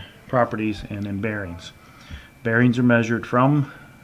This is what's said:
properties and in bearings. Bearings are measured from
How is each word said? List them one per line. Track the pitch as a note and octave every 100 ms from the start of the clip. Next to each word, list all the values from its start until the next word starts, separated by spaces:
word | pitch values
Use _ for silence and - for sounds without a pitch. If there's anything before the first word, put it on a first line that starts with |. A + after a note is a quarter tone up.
| - - -
properties | B2+ A#2+ A2 A2 G2 -
and | G2+ G#2
in | G2
bearings. | A2 G#2+ F#2 E2+ - - - - - - - -
Bearings | A2+ A2+ B2 A#2+
are |
measured | B2 A#2 A2+ A2+ -
from | B2 C3+ D3 C3+ - - -